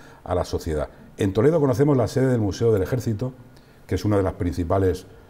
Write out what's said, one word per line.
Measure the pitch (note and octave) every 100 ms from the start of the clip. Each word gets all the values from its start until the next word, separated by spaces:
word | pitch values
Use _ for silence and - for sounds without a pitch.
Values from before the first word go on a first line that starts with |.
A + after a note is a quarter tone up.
| - -
a | -
la | F2+
sociedad. | E2 - - D2+ C2 - - -
En | G2+
Toledo | F#2+ C3 E3
conocemos | C#3 A2+ C#3+ C#3
la | G#2+
sede | B2+ C3
del | B2
Museo | G#2 - A#2
del | G#2+
Ejército, | F2+ B2+ A#2 G#2 B2+ - - - - - -
que | F#2
es |
una | G2+ G2+
de |
las | F#2+
principales | - F2+ - E2+ G2 F#2+ E2+ - - -